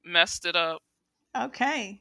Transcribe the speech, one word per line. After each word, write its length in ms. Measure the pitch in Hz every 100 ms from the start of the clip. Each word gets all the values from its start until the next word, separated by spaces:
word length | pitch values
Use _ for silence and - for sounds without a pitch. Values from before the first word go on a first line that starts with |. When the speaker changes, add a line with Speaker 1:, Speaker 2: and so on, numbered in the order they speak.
Speaker 1:
messed 420 | 170 170 170 - 175
it 80 |
up. 280 | 170 165 160 _ _ _ _ _ 262
Speaker 2:
Okay. 640 | 262 - 277 302 202 202